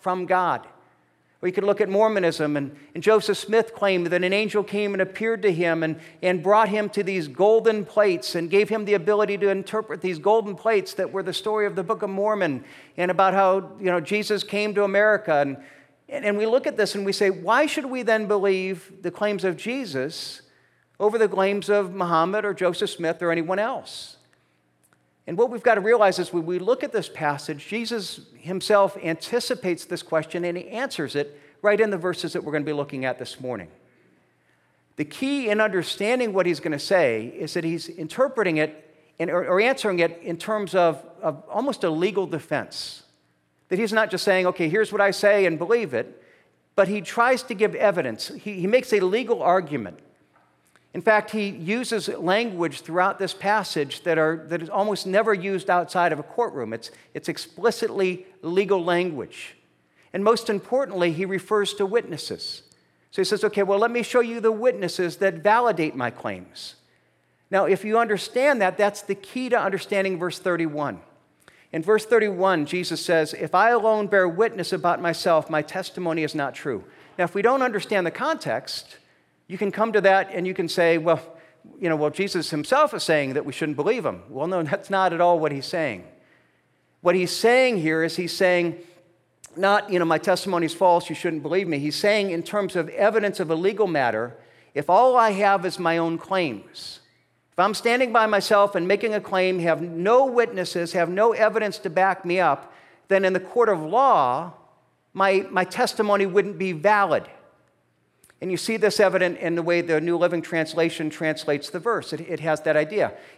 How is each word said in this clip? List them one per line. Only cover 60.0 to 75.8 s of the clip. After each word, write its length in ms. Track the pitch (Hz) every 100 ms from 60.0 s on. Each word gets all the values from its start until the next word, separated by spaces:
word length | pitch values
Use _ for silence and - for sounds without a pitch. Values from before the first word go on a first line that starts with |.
| _
And 100 | 185
most 240 | 208 233 -
importantly, 640 | 208 - 254 262 190 175
he 140 | 160 190
refers 480 | 190 - 214 202
to 100 | -
witnesses. 800 | 190 233 226 151 - 87 - - _ _ _ _ _
So 100 | -
he 60 | 185
says, 180 | 208
"Okay, 180 | 214 208
well, 160 | 196 202
let 120 | 233
me 120 | 240
show 180 | 220 247
you 200 | 233 233
the 100 | 220
witnesses 680 | 214 247 202 175 - 175 160
that 160 | 196
validate 600 | 165 165 185 240 175 156
my 160 | 131 120
claims." 680 | - 120 92 90 - - - _ _ _ _ _ _ -
Now, 160 | 190 165
if 180 | 190
you 140 | 214 226
understand 640 | 226 202 - 247 277 262
that, 160 | 185 185
that's 240 | 202 202
the 120 | -
key 360 | 196 - 254 254
to 100 | 226
understanding 580 | 190 190 - 202 190 180
verse 200 | 180 -
thirty-one. 640 | 190 170 160 147 143 90 - _ _ _ - _ -
In 120 | 160
verse 240 | 165 214 214
thirty-one, 580 | 233 214 180 190 175
Jesus 400 | 147 180 175 156
says, 300 | - 165 156
"If 200 | - 160
I 160 | 185 220
alone 360 | 240 220 214 202
bear 200 | 196 185
witness 460 | 165 226 220 170
about 300 | 180 175 175
myself, 480 | 170 165 185 160 156
my 100 | 156
testimony 640 | 151 190